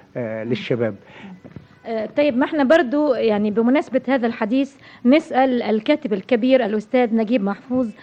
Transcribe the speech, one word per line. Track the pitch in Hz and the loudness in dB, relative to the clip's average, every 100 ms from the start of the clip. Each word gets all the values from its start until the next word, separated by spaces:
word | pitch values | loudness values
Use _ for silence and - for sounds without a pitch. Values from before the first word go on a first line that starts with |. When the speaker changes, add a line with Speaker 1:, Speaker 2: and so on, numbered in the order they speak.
| - 131 | -14 -10
Speaker 1:
آه، | 113 110 | -8 -8
للشباب. | 110 127 - 123 113 101 - - - - - - - - - | -6 -6 -4 -2 -2 -6 -18 -20 -20 -20 -20 -20 -20 -20 -8
Speaker 2:
آه، | 226 214 - | -8 -6 0
طيب، | 294 240 | 0 2
ما | |
احنا | 302 311 | 0 0
برضو | 262 330 254 294 302 | 4 4 4 0 0
يعني | 220 226 208 214 | 0 0 0 0
بمناسبة | 208 233 285 - 254 254 | 0 2 2 0 -4 -2
هذا | 269 233 | -2 -2
الحديث | 233 214 262 269 - - - | -4 -2 -2 -2 -6 -20 -4
نسأل | 240 302 320 247 269 247 | 2 2 2 0 2 0
الكاتب | - 214 214 302 214 | 0 -2 0 -2 0
الكبير | 196 - 240 254 262 | -6 -2 0 4 2
الأستاذ | 214 214 214 254 240 226 | 2 -4 -2 0 2 0
نجيب | 214 247 | 0 0
محفوظ، | 196 202 - 254 233 - | 0 -6 -6 -4 -4 -6